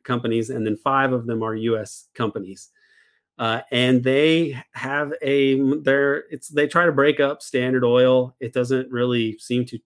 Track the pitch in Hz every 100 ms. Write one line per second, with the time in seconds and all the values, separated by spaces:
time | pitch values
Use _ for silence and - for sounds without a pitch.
0 | - 123 120 113 110 123 110 104 139 135
1 | 135 127 117 113 110 110 113 110 101 -
2 | - - 107 104 95 95 - _ _ _
3 | _ _ _ - 113 113 - 127 127 127
4 | 127 135 156 160 160 127 - - 135 143
5 | 143 156 139 139 135 135 135 151 139 139
6 | 139 147 - 151 - 147 147 170 175 139
7 | 147 147 139 147 - 127 127 131 123 123
8 | 127 127 127 - 120 127 123 131 131 123
9 | 123 120 113 107 - 123 123 117